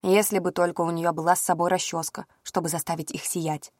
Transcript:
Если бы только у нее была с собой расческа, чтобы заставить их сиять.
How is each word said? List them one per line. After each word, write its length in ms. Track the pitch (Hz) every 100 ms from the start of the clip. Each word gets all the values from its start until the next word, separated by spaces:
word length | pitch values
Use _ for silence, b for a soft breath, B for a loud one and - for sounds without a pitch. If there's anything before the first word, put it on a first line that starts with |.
Если 380 | 190 196 208 202
бы 120 | 180
только 300 | - 175 175
у 80 | 170
нее 240 | 170 170
была 220 | 160 160 180
с 60 |
собой 280 | - 165 175
расческа, 560 | 185 - 170 160 - - _
чтобы 280 | - - 165
заставить 420 | 165 - 165 151
их 120 | 151
сиять. 480 | - 180 160 151 - _